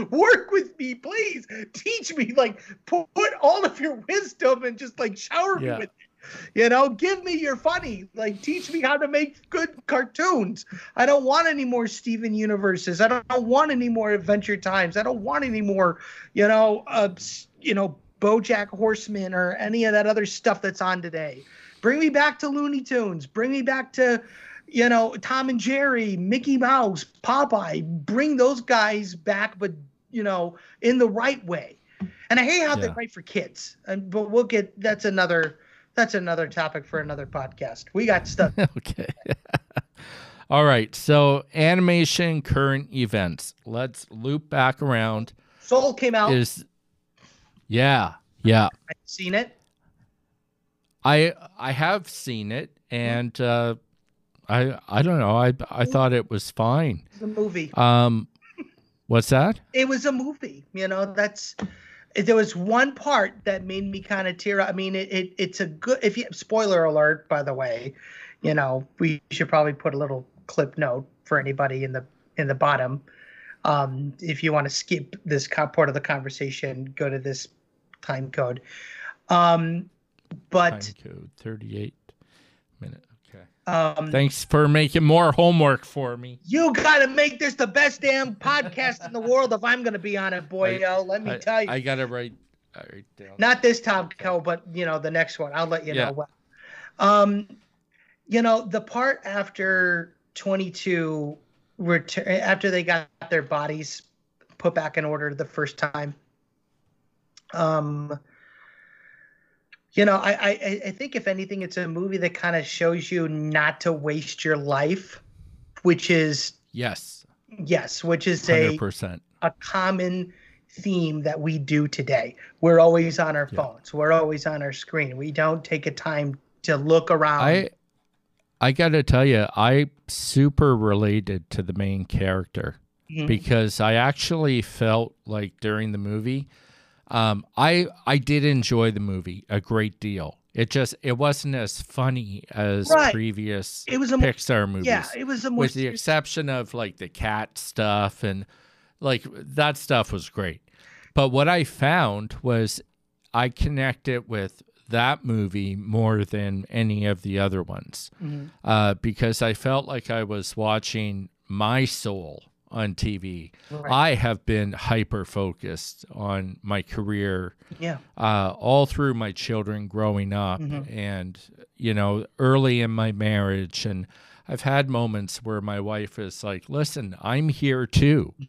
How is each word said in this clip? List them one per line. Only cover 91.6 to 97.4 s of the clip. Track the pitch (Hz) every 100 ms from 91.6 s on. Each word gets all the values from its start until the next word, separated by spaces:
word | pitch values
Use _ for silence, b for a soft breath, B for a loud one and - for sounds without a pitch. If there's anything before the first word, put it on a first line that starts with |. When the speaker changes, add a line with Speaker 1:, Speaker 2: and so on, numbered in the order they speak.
Speaker 1:
you. | 214
Speaker 2:
I | 127
gotta | 131 135 127
write, | 123 120 123 _ _ _ -
I | -
write | 98 - -
down. | 98 101
Speaker 1:
Not | 226 247
this | 240 233
time, | 226 196 170
Kel, | - 185 175
but, | 160 170 175 170
you | 170
know, | 156
the | 156
next | 165 160 -
one. | 147 147
I'll | 165
let | 165 151
you | 143
Speaker 2:
Yeah. | 123
Speaker 1:
know |
what. | 139 147 _ _ B B B B B
Um, | 196 208 202 202